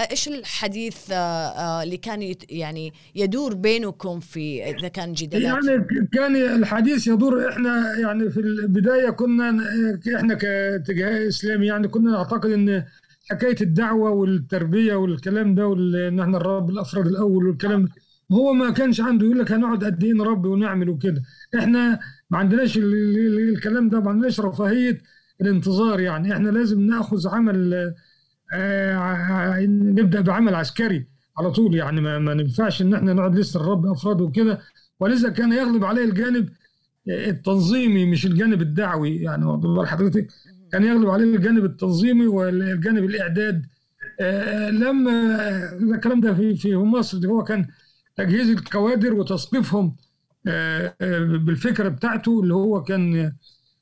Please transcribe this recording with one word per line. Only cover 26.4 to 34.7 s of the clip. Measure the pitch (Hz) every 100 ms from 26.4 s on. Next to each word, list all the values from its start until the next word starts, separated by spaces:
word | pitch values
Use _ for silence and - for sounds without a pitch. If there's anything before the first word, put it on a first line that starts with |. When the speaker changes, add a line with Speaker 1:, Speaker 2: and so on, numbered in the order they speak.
| 208
Speaker 2:
لازم | 220 233 208
نأخذ | 202 233 220 214 175
عمل، | 214 226 190 180 180 175 170 _ _ _ _ _
آه، | 175 196 196 196 190
ع-، | 180 180 180
ع-، | 185 180 185 202
نبدأ | 202 202 196 202 202
بعمل | 185 190 226 175
عسكري | 151 - 226 170 127 _ _ -
على | 175
طول، | 165 226 165
يعني | 143 156
ما، | 151 151
ما | 151
ينفعش | 151 143 123 220 -
إن | 185
إحنا | 208 190
نقعد | 185 185 180
لسه | 196 175
نربي | 156 196 180
أفراد | 156 196 185
وكده. | 175 135 220 202 -